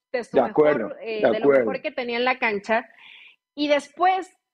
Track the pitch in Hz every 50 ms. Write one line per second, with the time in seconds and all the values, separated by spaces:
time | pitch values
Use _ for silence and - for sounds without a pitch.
0 | _ _ - 247 226 - - - 123 110 107 - 151 139 127 123 110 101 - -
1 | - - - 214 - 127 113 110 - 143 139 135 120 110 - 262 - 311 - -
2 | 247 240 240 233 247 254 254 254 254 233 208 202 196 - 220 226 247 - _ _
3 | - - - - - - _ _ _ _ _ - 294 294 294 285 269 - _ -
4 | 339 370 381 381 349 - _ _ _ _